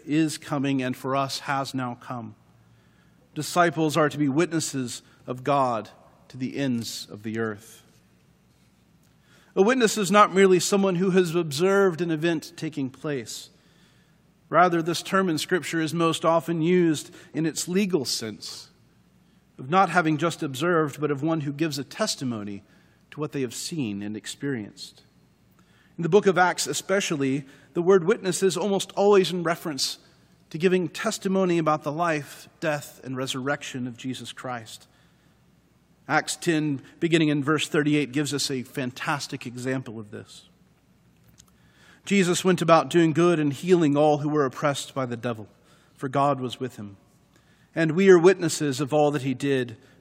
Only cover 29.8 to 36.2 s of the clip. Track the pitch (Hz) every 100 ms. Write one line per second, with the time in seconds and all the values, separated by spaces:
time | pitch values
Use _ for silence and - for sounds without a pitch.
29.8 | - - _ _ _ _ _ 160 180 185
30.8 | 160 - 220 - 196 190 185 170 156 151
31.8 | 151 151 170 151 135 - - _ 165 147
32.8 | - - 127 131 131 135 135 147 - 131
33.8 | 123 120 131 123 117 - 131 123 107 -
34.8 | - _ _ _ _ _ _ _ _ _
35.8 | _ _ - 151